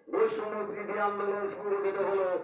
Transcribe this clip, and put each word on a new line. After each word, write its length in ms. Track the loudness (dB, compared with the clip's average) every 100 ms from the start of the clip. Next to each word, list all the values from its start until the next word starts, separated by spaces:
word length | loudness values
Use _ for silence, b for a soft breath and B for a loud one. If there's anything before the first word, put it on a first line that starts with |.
| -2
বৈষম্য 520 | 2 4 2 -4 -4
বিরোধী 340 | -4 -6 -4 0
আন্দোলন 520 | 0 0 -2 0 -2
সংগঠিত 440 | -4 -2 0 0
হলো, 440 | 0 2 2 2 0